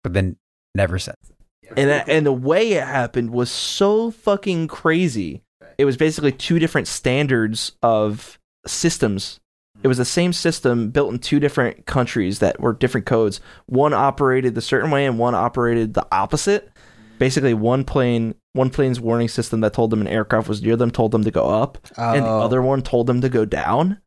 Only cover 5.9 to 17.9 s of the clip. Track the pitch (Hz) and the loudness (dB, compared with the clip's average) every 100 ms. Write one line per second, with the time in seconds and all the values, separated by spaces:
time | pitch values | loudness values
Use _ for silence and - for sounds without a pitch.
5.9 | 127 156 156 147 131 - 170 160 147 98 | 4 0 2 -2 -2 0 2 2 -2 -4
6.9 | - 127 131 147 123 110 110 - _ 120 | -4 -2 0 2 2 0 -2 -8 _ 2
7.9 | 110 107 104 - - _ _ - - 170 | 2 0 -4 -12 -20 _ _ -10 -2 -2
8.9 | - 113 98 - - _ _ _ - 135 | 0 -2 -2 -8 -14 _ _ _ -2 0
9.9 | 127 123 - 180 170 165 160 131 120 110 | 0 0 0 0 0 -2 0 0 0 0
10.9 | 135 139 120 - 147 107 - 120 - - | 0 0 -4 0 0 2 0 -2 -4 -4
11.9 | 135 120 120 92 104 98 - 123 117 127 | -2 0 0 -2 0 0 0 -2 0 0
12.9 | 120 - 120 107 98 - - - 127 147 | -2 0 2 2 -2 -16 -20 -2 2 2
13.9 | 117 139 135 135 131 127 117 - 127 147 | 2 0 2 2 2 0 -4 -2 -2 2
14.9 | 143 139 113 120 110 117 - 120 117 113 | 0 0 0 0 0 -2 0 0 0 0
15.9 | - - 92 101 147 - 208 - _ - | -4 -2 -2 0 -2 0 -2 -4 _ -20
16.9 | - - - 131 131 135 113 110 131 131 | -20 -20 -2 0 2 0 2 0 0 0